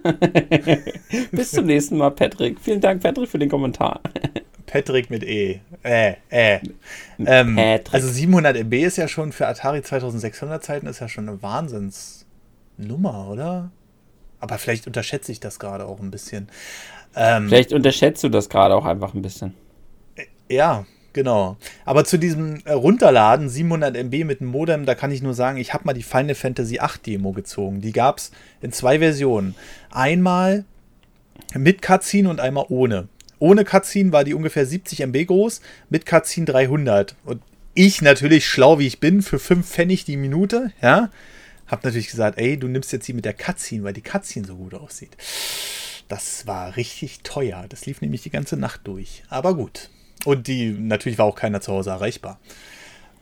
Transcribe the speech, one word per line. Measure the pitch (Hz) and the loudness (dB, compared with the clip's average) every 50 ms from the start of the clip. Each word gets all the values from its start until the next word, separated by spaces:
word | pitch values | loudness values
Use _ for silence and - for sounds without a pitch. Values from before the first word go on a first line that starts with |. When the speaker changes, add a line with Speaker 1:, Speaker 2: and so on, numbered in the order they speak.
| - 170 156 - 175 180 - 175 160 - 165 147 - | 0 -2 0 2 2 2 2 2 2 2 0 0 4
Speaker 1:
<laughs> | 160 156 - - - - 180 - _ - 233 254 - - | 2 0 0 0 -10 -12 -12 -12 _ -4 -4 -4 -4 -4
Bis | 180 254 - | -4 -4 -2
zum | - 415 254 | 0 0 2
nächsten | 165 147 147 147 143 147 | 4 2 2 2 0 0
Mal, | 151 143 143 | 2 2 0
Patrick. | 143 - 135 - - - - 120 113 - | 2 2 -2 -2 0 -2 -4 -4 -4 -4
Vielen | - - 214 202 | -4 -2 -2 2
Dank, | 196 196 190 185 - | 2 2 2 2 0
Patrick, | 175 - 269 247 - | -2 -2 -2 -6 -4
für | - 143 | -2 -2
den | 143 143 | -2 0
Kommentar. | - 143 139 131 - - - - - - - - - - - - - | 0 -2 -2 -4 -2 -2 -2 -2 -2 -6 -10 -12 -10 -6 -8 -6 -8
<laughs> | - - _ _ - - | -8 -12 _ _ -20 -20
Speaker 2:
Patrick | - - 220 208 - 131 127 120 - | -4 -4 -4 -2 0 0 -2 -2 -2
mit | 127 110 104 | -8 -8 -6
E. | - 107 107 101 95 95 98 - _ 170 - - | -6 -4 -2 -2 -2 -4 -8 -12 _ -20 -12 -4
Äh, | 123 120 113 110 101 90 - _ _ | 0 2 2 2 2 0 -4 _ _
äh. | - 123 117 107 101 92 - - - - _ - - - - - - - | 2 4 4 4 4 2 -2 -10 -16 -18 _ -20 -20 -20 -20 -20 -10 -6
Ähm, | 107 101 131 127 123 117 113 | 2 6 6 6 6 6 4
Speaker 1:
Patrick. | 107 113 110 110 110 - - - | 4 4 4 4 2 0 0 -2
Speaker 2:
also | 135 127 131 | 0 0 0
siebenhundert | 123 127 151 170 185 180 156 147 127 | -2 0 4 6 6 6 6 4 2
M | 120 110 113 | 2 -2 0
B | 117 123 160 | 0 2 2
ist | 180 - - | 0 0 -2
ja | 165 151 | -4 -4
schon | - - 156 151 - | -4 -6 -6 -8 -4
für | - 143 113 | -4 -2 -2
Atari | 110 - - 135 147 147 135 | -2 -4 -4 -4 -4 -4 -6
zweitausendsechshundert | - 143 131 127 123 117 117 107 110 - - - 147 156 156 - | -4 -4 -4 -4 -4 -6 -6 -6 -6 -8 -8 -10 -10 -10 -10 -8
Zeiten | - 147 147 - | -8 -8 -8 -8
ist | 147 123 - | -10 -12 -12
ja | 120 110 | -12 -12
schon | - - 107 107 | -10 -10 -10 -10
eine | 104 95 - | -10 -10 -10
Wahnsinnsnummer, | 101 107 135 165 151 120 107 101 98 - - - - - - - _ _ _ _ _ _ _ _ _ _ - 104 104 120 156 190 190 120 101 95 98 | -6 -6 -6 -6 -6 -8 -8 -8 -10 -10 -14 -18 -20 -20 -20 -20 _ _ _ _ _ _ _ _ _ _ -16 -12 -10 -4 -4 -4 -4 -4 -8 -10 -10
oder? | 104 110 147 170 180 180 175 180 _ _ _ _ _ _ _ _ _ _ _ - - _ | -10 -8 -8 -8 -8 -8 -10 -12 _ _ _ _ _ _ _ _ _ _ _ -20 -20 _
Aber | - 107 107 110 | -12 -10 -10 -8
vielleicht | - - 117 113 - | -4 -4 -6 -6 -6
unterschätze | - 117 120 107 - - - - - | -8 -8 -8 -8 -6 -8 -8 -8 -10
ich | 117 110 | -14 -12
das | - 107 - - | -12 -14 -14 -12
gerade | - 101 98 98 101 | -12 -10 -10 -10 -10
auch | - 98 101 | -12 -12 -12
ein | 98 95 | -12 -12
bisschen. | 95 101 - - - 104 98 - - - - - - - - - - - - _ _ | -12 -14 -16 -14 -12 -12 -14 -14 -16 -20 -18 -18 -18 -18 -18 -20 -20 -20 -20 _ _
Ähm, | - 117 113 117 113 104 104 | 2 4 4 4 4 2 6
Speaker 1:
Vielleicht | 113 123 127 - - | 6 6 6 6 2
unterschätzt | 147 131 139 131 - - 147 151 - - | 2 4 2 4 4 2 2 2 2 -2
du | 160 | 2
das | 110 110 101 - | 2 2 0 2
gerade | - 101 98 98 95 | 4 6 6 6 6
auch | 101 - | 4 2
einfach | - 87 98 98 - - | 0 -2 -2 -4 -6 -6
ein | 101 95 | -8 -8
bisschen. | 95 - - - 92 92 _ _ _ _ _ - - - - _ - - - 147 - _ _ _ _ | -8 -10 -10 -12 -12 -12 _ _ _ _ _ -20 -20 -20 -20 _ -20 -20 -20 -20 -20 _ _ _ _
Speaker 2:
Ja, | 123 127 147 170 143 107 98 - _ _ _ _ _ | 2 2 4 2 2 -2 -4 -10 _ _ _ _ _
genau. | 139 135 127 120 107 98 92 98 - - - - - - | -2 0 2 2 2 2 0 -4 -10 -16 -20 -20 -14 -6
Aber | - 131 147 151 | 2 2 2 4
zu | - - 170 | 4 2 0
diesem, | 165 175 160 156 160 156 151 147 - | 2 0 -2 -2 -4 -6 -8 -10 -4
äh, | - 151 | -2 -2
Runterladen, | 135 117 160 220 247 294 175 135 117 107 107 117 143 151 135 | 2 4 4 4 8 8 8 8 8 8 8 6 4 2 -4
siebenhundert | 120 135 165 170 165 160 151 139 123 | -4 -2 -2 0 0 0 0 -2 -2
M | 117 127 127 | -4 -6 -4
B | 123 151 165 | -2 -2 -2
mit | 156 139 - | -2 -4 -6
dem | - 123 | -6 -6
Modem, | 123 139 165 165 160 151 143 | -4 -4 0 0 0 0 0
da | 131 123 | -2 -2
kann | - - 139 143 | -2 -2 -4 -4
ich | 131 135 | -4 -4
nur | 135 127 | -4 -2
sagen, | 117 123 127 135 131 | 0 -2 -2 -2 -4
ich | 123 - - | -6 -6 -6
hab | 147 - | -6 -4
mal | 151 135 | -4 -6
die | 123 113 | -6 -8
Final | - - 127 139 147 139 | -2 -2 -2 0 0 -4
Fantasy | - - 131 123 - 127 110 117 - | -4 -4 -6 -4 -4 -6 -6 -4 -4
acht | - 147 - - - | -4 -4 -6 -8 -10
Demo | - 107 98 98 95 | -8 -6 -4 -4 -4
gezogen. | 95 98 95 - - - 101 98 98 98 98 | -4 -6 -10 -10 -8 -8 -6 -6 -6 -6 -8
Die | 110 107 | -4 0
gab's | 117 117 135 147 - - - - - - - _ _ | 2 2 2 2 0 -8 -16 -16 -20 -20 -20 _ _
in | - 123 113 | -12 -10 -10
zwei | - - 123 139 156 | -2 2 2 4 4
Versionen. | 160 160 151 139 143 135 120 107 95 95 95 - - - - - - - - | 4 2 2 2 0 2 2 2 0 -4 -6 -10 -18 -20 -20 -20 -20 -12 -4
Einmal | 123 131 139 165 180 180 185 180 180 185 190 196 208 196 _ _ - _ _ _ _ _ _ _ _ _ _ _ - - - - | 0 0 2 4 4 2 2 2 2 2 2 2 0 -2 _ _ -20 _ _ _ _ _ _ _ _ _ _ _ -20 -20 -10 -6
mit | 135 139 160 190 - | 2 4 4 4 2
Cutscene | - - 185 190 - - - 202 202 185 | 2 2 2 2 2 0 2 2 2 2
und | 165 143 | 0 0
einmal | 120 131 135 139 135 - | -4 -2 -2 -2 -4 -2
ohne. | 123 127 127 120 107 92 87 - _ _ - - _ _ | 0 0 2 2 0 -2 -4 -8 _ _ -20 -20 _ _
Ohne | 147 160 196 214 202 | 6 6 6 6 6
Cutscene | - - 196 - - - 202 196 185 | 4 2 2 2 2 0 2 2 4
war | 160 147 143 | 4 4 2
die | 143 147 | 2 -2
ungefähr | 147 160 156 - 156 143 | -2 -4 -2 0 0 -2
siebzig | 127 151 185 - - - - 143 | 0 -2 -8 -8 -10 -8 -6 -6
M | 131 123 | -2 0
B | 143 165 | -2 0
groß, | 175 185 190 208 233 - - - - - - _ _ | 2 2 2 2 2 -2 -8 -14 -20 -20 -20 _ _
mit | 151 160 - | -4 -4 -2
Cutscene | - - 160 156 - - - 165 | 2 2 2 2 2 -4 -4 -2
dreihundert. | 156 135 127 135 127 139 151 147 127 104 101 98 - - _ _ | 2 4 4 4 4 2 0 0 2 2 2 2 0 -6 _ _
Und | 135 123 117 - _ _ _ - - - | -12 -12 -12 -12 _ _ _ -20 -6 4
ich | 175 185 196 190 - 156 | 6 6 6 6 6 6
natürlich, | 143 143 - 139 147 160 151 - | 6 6 6 6 6 6 6 6
schlau | - - - 127 139 165 147 | 2 4 6 8 8 8 6
wie | 143 131 | 4 -2
ich | - - | -2 0
bin, | - 151 180 202 196 | 2 4 4 4 2
für | - - - | 0 -2 -4
fünf | - - 180 175 175 - | 2 2 2 2 2 -2
Pfennig | - - 170 180 185 185 - | -2 -2 0 2 0 -2 -2
die | - 143 | -6 -6
Minute, | 139 139 135 135 160 196 196 - 233 262 220 - _ - | -4 -4 -2 0 0 0 0 0 -2 -2 -4 -6 _ 4
ja, | 120 139 190 233 214 - - - - - - - - - - - | 4 4 4 4 0 -6 -14 -20 -20 -20 -20 -20 -20 -20 -20 -8
hab | - - - - | -8 -8 -4 -4
natürlich | 131 113 117 110 - | -4 -4 -4 -6 -6
gesagt, | - 117 110 104 101 - | -4 0 0 0 0 0
ey, | 117 123 147 143 | 0 0 0 -2
du | 131 127 | -4 -4
nimmst | 127 131 139 - - | -4 -6 -6 -6 -8
jetzt | 127 - - | -8 -8 -8
die | 123 | -8
mit | 120 101 | -6 -6
der | 107 101 | -6 -8
Cutscene, | - - - 180 - - - - 110 101 | -6 -8 -8 -8 -8 -8 -8 -8 -8 -6
weil | 101 98 | -8 -10
die | 110 - | -10 -12
Cutscene | - - 196 - - - - 101 | -8 -8 -8 -8 -6 -10 -10 -10
so | 92 92 | -10 -12
gut | 90 92 92 - | -14 -16 -16 -16
aussieht. | - 147 - - - - - - - - - - - - - - - - - - - - - - - - | -18 -18 -18 -18 -20 -20 -20 -20 -18 -14 -12 -10 -10 -8 -8 -8 -10 -10 -10 -12 -12 -12 -14 -16 -18 -14
Das | _ 101 101 - - - - - | _ -12 -10 -10 -10 -10 -10 -8
war | 107 98 92 90 90 90 | -8 -8 -8 -8 -10 -8
richtig | 123 117 - - - - 127 - - _ | -8 -8 -8 -8 -12 -14 -14 -14 -16 _
teuer. | - - 143 139 117 90 90 92 98 | -10 -6 -4 -4 -4 -6 -10 -14 -16
Das | 139 - - | -18 -16 -14
lief | - 143 - - | -14 -12 -8 -8
nämlich | 147 143 127 | -8 -8 -8
die | - 156 | -10 -8
ganze | - 151 139 - - 139 | -8 -8 -6 -6 -6 -6
Nacht | - - - - - | -6 -8 -8 -12 -14
durch. | 104 95 95 98 - - - - _ | -14 -12 -12 -12 -14 -16 -18 -16 _
Aber | 147 131 143 180 190 | -8 -2 0 0 0
gut. | 156 110 - - - - - _ _ _ _ _ _ - | 0 -4 -8 -10 -18 -20 -20 _ _ _ _ _ _ -2
Und | 143 143 131 113 - | 0 0 0 0 -4
die, | 131 127 120 113 | -4 -2 -2 -2
natürlich | 104 101 110 110 107 104 - 135 117 107 | -4 -4 -2 -2 -2 -2 -2 -6 0 2
war | 113 | 2
auch | 104 - | 2 2
keiner | - - 110 104 98 - | -2 -4 -4 -4 -4 -6
zu | - 98 | -4 -4
Hause | 95 95 98 | -4 -4 -4
erreichbar. | 95 92 98 110 120 - - - 95 - _ _ - - - - - - - - - - - - _ _ | -6 -4 -4 -6 -6 -8 -14 -16 -16 -18 _ _ -20 -20 -20 -20 -20 -20 -20 -20 -20 -20 -20 -20 _ _